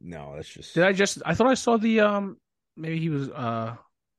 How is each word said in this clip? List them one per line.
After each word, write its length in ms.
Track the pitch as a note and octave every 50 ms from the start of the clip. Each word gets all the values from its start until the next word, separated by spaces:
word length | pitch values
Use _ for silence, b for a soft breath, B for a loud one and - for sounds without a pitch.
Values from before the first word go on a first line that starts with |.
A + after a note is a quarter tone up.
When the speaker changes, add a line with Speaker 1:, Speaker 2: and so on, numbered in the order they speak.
Speaker 1:
no, 320 | - F2 E2+ D2+ C#2+ C#2+ C#2+
that's 120 | D2+ D#2 -
just 260 | - D#2+ D#2+ - -
Speaker 2:
Did 100 | D#3+ F3+
I 80 | G3
just, 300 | G3 F#3+ G3+ - - - -
I 100 | - E3+
thought 120 | - A3+ C4
I 60 | C4
saw 220 | - - A#3+ A#3
the, 240 | G#3+ A3 A3+ A3 A3
um, 360 | G#3 G#3 G3+ G3+ G3+ F#3+ - _ _ _ _ _ _ _ _
maybe 220 | D#3 D#3+ D#3+ E3 D#3+
he 100 | D#3+ E3
was, 180 | D3 C#3 C#3 A#2+
uh, 460 | - - B2 A#2 A#2 A2+ A2+ A2+ A#2 - _ _ _ _ _ _ _